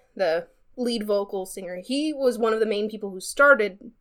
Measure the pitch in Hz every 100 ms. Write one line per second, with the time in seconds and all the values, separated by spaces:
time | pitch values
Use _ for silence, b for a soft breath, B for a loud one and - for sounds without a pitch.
0 | _ - 175 165 170 _ _ - 240 233
1 | 208 202 202 196 190 202 180 180 185 269
2 | 311 277 262 214 226 220 220 208 214 208
3 | 202 190 - - 285 226 208 185 - -